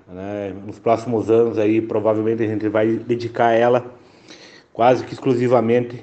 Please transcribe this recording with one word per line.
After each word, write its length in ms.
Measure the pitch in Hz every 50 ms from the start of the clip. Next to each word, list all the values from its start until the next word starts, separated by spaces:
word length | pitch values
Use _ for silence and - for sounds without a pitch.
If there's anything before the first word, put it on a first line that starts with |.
| _ -
né, 440 | 90 92 95 101 104 104 101 98 92 98 101
nos 120 | 107 98 -
próximos 500 | - 117 113 110 - 123 120 110 98 98
anos 260 | 113 117 117 117 107
aí, 240 | 110 104 104 110 113
provavelmente 640 | 113 - 107 110 104 110 110 107 107 110 117 113
a 40 | 117
gente 220 | 107 110 104 104 107
vai 200 | 98 110 107 113
dedicar 640 | 113 117 117 - 120 117 120 113 - - 117 117
ela 420 | 113 113 120 123 123 123 120 - - - - - - _ - - - - - - - - _ _
quase 320 | - - 113 123 127 113 -
que 80 | -
exclusivamente 920 | - - - 143 127 117 123 120 127 120 113 113 117 123 120 120 - 120